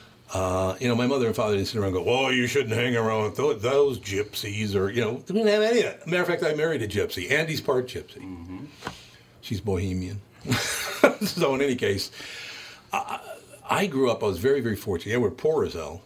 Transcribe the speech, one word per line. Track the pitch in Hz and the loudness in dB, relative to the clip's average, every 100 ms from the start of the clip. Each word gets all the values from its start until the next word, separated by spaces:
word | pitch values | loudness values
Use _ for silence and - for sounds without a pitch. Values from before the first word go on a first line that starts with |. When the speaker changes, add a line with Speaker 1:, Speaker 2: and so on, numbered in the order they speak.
| - - - | -20 -20 -8
Speaker 1:
uh, | 92 92 92 95 - | -2 0 0 0 0
you | 123 | 0
know, | 117 | 2
my | 123 | 2
mother | 139 117 | 2 2
and | 107 | 2
father | 107 101 | 2 2
didn't | 95 | 0
sit | 113 | -2
around | 98 90 | 0 0
and | |
go, | 85 | 2
"Oh, | 127 131 | 2 2
you | 127 123 | 2 2
shouldn't | 139 117 | 0 0
hang | 110 123 117 | 0 0 2
around | 110 110 107 | 2 2 0
with | 113 | 0
tho-, | 143 | 0
those | 117 117 139 143 117 | 0 2 4 4 2
gypsies," | 98 95 - - 104 104 107 | -4 -4 -4 -6 -6 -4 0
or, | 98 98 | 2 2
you | 117 | 0
know, | 110 | 0
we | 131 | -2
didn't | - 196 214 | -2 2 4
have | 208 | 4
any | 214 240 | 4 4
of | 180 | 2
that. | - 165 | -2 -2
Matter | 180 | 0
of | 175 | 2
fact, | 170 | 2
I | 160 151 | 0 2
married | 160 143 | 0 0
a | 104 | -2
gypsy. | 98 87 - 90 | 0 -2 -2 0
Andy's | 147 160 147 | 0 0 -2
part | - 127 123 | 0 0 0
gypsy. | 82 - - | -6 -12 -14
Speaker 2:
Mm-hmm. | 95 87 87 92 147 - - - - - - - | -14 -12 -12 -12 -14 -14 -14 -14 -20 -20 -20 -14
Speaker 1:
She's | - 101 | -8 -4
bohemian. | 104 90 95 92 92 101 - - - | -2 -2 0 -2 -4 -8 -14 -10 -4
<laughs> | 120 - - - - 240 - | -2 -2 -4 -6 4 6 6
So | 202 - 151 131 | -4 0 2 2
in | |
any | 143 120 | 2 2
case, | 104 98 - - - - - - - - - | 0 0 -4 -10 -14 -12 -14 -14 -16 -20 -6
I, | - - - - - - - - | -6 -4 -8 -10 -18 -20 -12 -2
I | 139 196 | 0 0
grew | 135 127 | 2 2
up, | 107 | 2
I | 107 | 0
was | 87 | 2
very, | 127 143 | 2 2
very | 113 101 | 2 -2
fortunate. | 107 85 104 | -2 -4 0
Yeah, | 120 | 0
we're | 104 | 0
poor | 85 156 156 92 | 0 0 2 0
as | |
hell. | 85 76 87 | -2 -8 -10